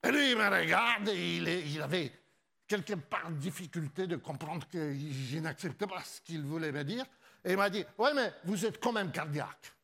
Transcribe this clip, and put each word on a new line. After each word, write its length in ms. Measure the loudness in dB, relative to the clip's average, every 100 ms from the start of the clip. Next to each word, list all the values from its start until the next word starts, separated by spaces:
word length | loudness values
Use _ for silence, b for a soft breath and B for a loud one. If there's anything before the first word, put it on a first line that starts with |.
Et 60 | 4
lui 200 | 4 6
il 80 | 6
me 100 | 6
regarde 600 | 4 4 4 4 4 2
et 260 | 0 0 0
il 100 | 0
est, 220 | 0 -2
il 140 | -4
avait 280 | 0 0 -2 -6 _ _ _ _ _
quelque 280 | -4 -2
part 360 | -6 -4 -4 -4
difficulté 760 | -4 -4 -6 -8 -6 -6 -4 -4
de 100 | -4
comprendre 500 | -6 -8 -6 -6 -6
que 280 | -4 -2
je 440 | -4 -4 -6 -4 -4
n'acceptais 480 | -4 -4 -8 -4 -6
pas 160 | -6
ce 200 | -10 -14
qu'il 200 | -8 -6
voulait 300 | -4 -2 -2
me 100 | -2
dire. 200 | -2 -4 -6 b b b
Et 60 | 0
il 60 | 4
m'a 100 | 4
dit, « 160 | 2 -6 2
Ouais, 160 | 4
mais 180 | 4 0 -2
vous 200 | -2 0
êtes 180 | 0 0
quand 100 | 0
même 200 | 2 0
cardiaque. » 600 | -2 -4 -4 -4 -8 -20 _